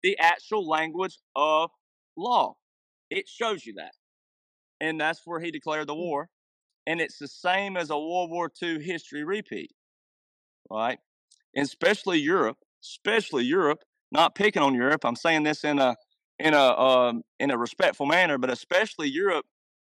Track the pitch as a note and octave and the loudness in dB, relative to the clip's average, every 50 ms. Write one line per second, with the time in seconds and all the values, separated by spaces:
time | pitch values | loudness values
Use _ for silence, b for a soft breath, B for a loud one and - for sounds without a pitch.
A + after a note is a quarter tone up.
0 | F3+ F#3+ G3 - E3 E3+ E3+ - - - G#3+ G#3+ F3 D#3 D#3 D#3 D#3+ D#3+ D#3+ F3+ | -2 0 2 4 4 4 4 2 -2 -4 -4 -2 0 0 0 0 0 -2 -2 -4
1 | F#3 F#3 - - _ _ - C3+ D3 D#3 D#3 D#3 E3 E3 _ _ _ _ _ _ | -4 -4 -6 -12 _ _ -2 0 2 4 4 2 0 -2 _ _ _ _ _ _
2 | _ _ _ E3 G3 B3 B3 F#3 C3+ - - _ _ _ _ _ _ _ _ _ | _ _ _ -6 -2 0 2 2 0 0 -4 _ _ _ _ _ _ _ _ _
3 | _ - D#3+ F#3+ - - - - A#3 A3 G3+ D3+ - A2+ G2 F2+ D#2 - - _ | _ -8 -8 -8 -8 -8 -6 -4 -4 -2 -4 -4 -8 -12 -14 -14 -14 -16 -18 _
4 | _ _ _ _ _ _ _ _ _ _ _ _ _ _ _ - D#3 D#3+ D#3+ D#3 | _ _ _ _ _ _ _ _ _ _ _ _ _ _ _ -6 -6 -4 -2 -2
5 | D3+ D#3+ E3 - _ E3+ E3+ D#3+ E3+ E3+ D#3 D3 - D#3+ D3+ D#3 D3+ C#3+ D3+ D#3+ | -2 -2 -2 -4 _ -10 -10 -8 -8 -8 -10 -8 -6 -4 -4 -4 -4 -6 -6 -6
6 | F3+ E3+ C#3+ C#3+ E3 - _ _ _ _ _ _ _ _ _ _ _ D3+ E3 E3+ | -4 -4 -4 -6 -6 -8 _ _ _ _ _ _ _ _ _ _ _ -4 -4 -2
7 | D#3 C3+ - - D3 C3+ - - - F3+ F#3 G3 G3+ G3 F#3 F3+ E3 D3+ D3+ D3 | -4 -4 -6 -10 -14 -14 -12 -4 -2 0 0 0 -2 -4 -4 -6 -4 -4 -4 -4
8 | D#3 E3 F3 F3+ F3+ E3 E3+ F3 E3+ D3+ - - E3+ E3+ D#3+ D3+ D3 F#3 F3 D#3+ | -4 -4 -4 -4 -4 -4 -4 -6 -6 -6 -8 -8 -6 -6 -6 -6 -6 -8 -8 -10
9 | - - C#3+ D3+ D3+ E3+ G3+ G#3+ G3 - G#2+ E2+ - - _ _ _ _ _ _ | -10 -12 -12 -10 -6 -6 -6 -6 -6 -8 -12 -12 -12 -14 _ _ _ _ _ _
10 | _ _ _ _ _ _ _ _ _ _ _ _ _ - G#2+ A2 A2+ B2 B2 - | _ _ _ _ _ _ _ _ _ _ _ _ _ -10 -6 -4 -4 -4 -6 -8
11 | _ _ _ _ _ _ _ _ _ _ - C3+ C#3+ - - - - F#3 G#3 - | _ _ _ _ _ _ _ _ _ _ -6 -4 -4 -4 -2 0 0 0 0 0
12 | - F#3+ F3 D#3 C#3+ D#3+ F#3+ F3+ B2+ A2 - _ _ _ _ _ - - - - | -2 -2 -2 0 0 2 2 2 0 0 -4 _ _ _ _ _ -20 -20 -18 -8
13 | - G3+ A3 A3+ - - D#3 B2+ B2 B2+ E3 F#3+ E3 C#3+ D3+ - _ _ _ _ | -4 -2 0 0 0 -2 -2 -2 0 0 2 2 2 2 0 -2 _ _ _ _
14 | _ _ - D3+ E3 - - - G3+ G#3 - G3 C#3+ C#3 C3 A#2+ B2 C#3+ D3+ - | _ _ 2 2 2 4 2 2 0 2 2 2 2 2 2 2 2 2 2 0
15 | - A#2 A#2+ - - E3 D#3+ D#3 D3+ D3+ D3 - - D3+ C#3+ C#3 C3+ B2 A#2 - | 0 -2 -2 0 0 2 2 2 2 0 -2 -2 -2 0 2 2 2 2 0 -2
16 | _ _ _ _ _ _ _ - D#3 D#3 D3+ C#3+ C3+ B2 - - C3 C3 C3 B2+ | _ _ _ _ _ _ _ -2 2 4 6 6 6 6 6 4 4 4 6 4
17 | B2 A#2+ A#2 A2+ - _ _ - C3+ C#3+ B2+ A#2 A#2+ - - - F#3 D3+ - - | 4 2 0 -4 -8 _ _ -4 -2 -2 0 -2 -2 -4 -2 0 0 0 2 0
18 | C#3 C#3+ E3 F#3 F3+ D#3+ C#3+ B2+ B2+ B2+ A#2+ - - - E3+ F#3+ A3 - - - | 0 2 2 4 4 2 2 0 0 -2 -2 -4 -2 0 0 0 0 0 -4 -6
19 | D3+ C#3 C3+ E3+ G3+ G3 E3 C#3+ - _ _ _ _ _ _ _ | -4 -4 -2 0 0 0 0 -2 -4 _ _ _ _ _ _ _